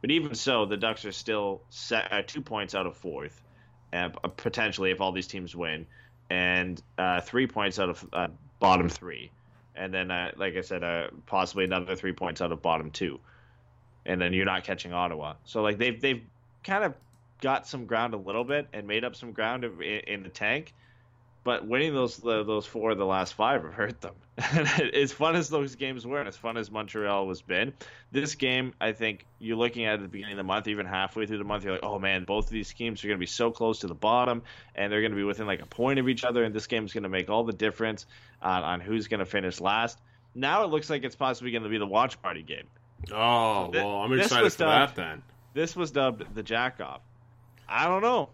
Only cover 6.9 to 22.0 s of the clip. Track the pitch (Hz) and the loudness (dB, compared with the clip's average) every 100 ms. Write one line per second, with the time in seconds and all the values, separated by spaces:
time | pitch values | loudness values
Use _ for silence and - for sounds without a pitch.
6.9 | - 92 90 - 120 131 113 101 92 92 | -2 2 2 0 0 0 0 -2 0 -2
7.9 | 87 - - 85 - - - 95 92 85 | -2 -6 -4 -4 -6 -20 2 6 6 4
8.9 | 85 90 65 62 - - - - - 95 | -2 -10 -12 -14 -20 -20 -20 -20 -8 -4
9.9 | 92 90 90 87 - 98 87 87 92 85 | -2 -2 -2 -2 -2 -4 -2 -4 -4 -2
10.9 | 85 80 82 - 98 92 98 92 92 90 | -2 -2 -8 -2 0 2 2 2 2 0
11.9 | 90 95 82 90 80 90 82 85 80 78 | -4 -2 -2 -4 -2 -2 0 0 0 0
12.9 | - 90 67 - - - - - - - | -4 -4 -4 -14 -20 -20 -20 -20 -20 -20
13.9 | - - 90 90 92 98 92 87 92 87 | -16 -4 0 2 2 2 0 -2 -6 -4
14.9 | 87 87 82 73 76 - 113 107 101 123 | -2 -2 -2 -8 -10 -6 0 2 2 0
15.9 | 117 135 123 113 _ _ - - 196 202 | 2 0 0 -4 _ _ -18 -2 0 0
16.9 | 135 - - - _ 135 131 - 135 110 | -4 -18 -20 -20 _ 0 0 0 -10 -2
17.9 | 113 117 110 95 104 123 147 143 104 101 | 0 0 -2 -4 -4 0 -2 -2 -10 -2
18.9 | 107 120 - 123 110 110 127 120 87 85 | -2 -2 -8 -12 -2 -2 0 -4 -6 -4
19.9 | 104 - 101 92 - 104 131 165 - - | -4 -4 -8 -8 -4 0 0 -4 -20 -20
20.9 | - _ _ - - 123 117 104 123 160 | -20 _ _ -20 -8 -2 -2 2 2 2
21.9 | 143 | 2